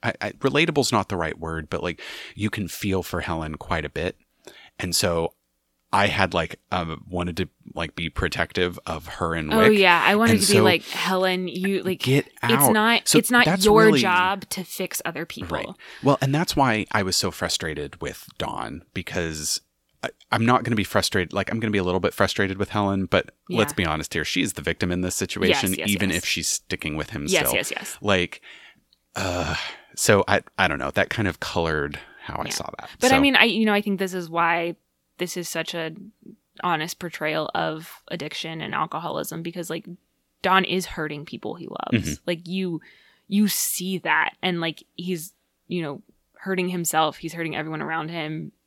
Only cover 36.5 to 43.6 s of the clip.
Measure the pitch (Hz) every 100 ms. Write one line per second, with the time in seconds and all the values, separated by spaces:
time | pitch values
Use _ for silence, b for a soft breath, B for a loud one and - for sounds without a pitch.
36.5 | _ 180 160 165 - 175 - 156 156 156
37.5 | - 160 156 165 - - 170 151 - 165
38.5 | 160 - 160 160 156 165 147 156 165 170
39.5 | 170 170 165 - 175 _ _ _ _ 190
40.5 | 190 190 180 180 - 151 147 156 - -
41.5 | 175 - - - 117 80 76 - 170 170
42.5 | 185 185 165 b b b b b 196 208
43.5 | -